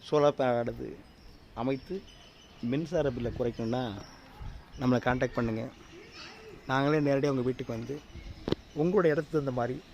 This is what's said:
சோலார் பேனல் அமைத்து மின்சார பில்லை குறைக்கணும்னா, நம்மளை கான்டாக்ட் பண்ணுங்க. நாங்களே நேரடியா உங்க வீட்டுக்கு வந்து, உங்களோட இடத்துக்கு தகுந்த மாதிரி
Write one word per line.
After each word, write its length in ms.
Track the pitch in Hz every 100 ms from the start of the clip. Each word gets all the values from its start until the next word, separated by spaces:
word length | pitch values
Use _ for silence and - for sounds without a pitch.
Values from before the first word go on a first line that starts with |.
| -
சோலார் 320 | 151 147 143
பேனல் 480 | 131 120 117 120 127 - - - - - - -
அமைத்து 340 | 123 135 - 190 - - - - - - 120
மின்சார 360 | 135 160 170 143 123
பில்லை 160 | 117 -
குறைக்கணும்னா, 480 | 117 117 113 123 123 101 - - - - - - - -
நம்மளை 180 | 127 123 123
கான்டாக்ட் 320 | 127 127 -
பண்ணுங்க. 260 | 117 110 123 - - - - - - - - - -
நாங்களே 300 | 131 139 156 143
நேரடியா 240 | 139 143
உங்க 100 | 135 123
வீட்டுக்கு 260 | 127 127 117
வந்து, 180 | 120 147 - - - - - - - 147
உங்களோட 240 | 165 196 170
இடத்துக்கு 260 | 151 151 160
தகுந்த 160 | 139 123
மாதிரி 180 | 120 135 -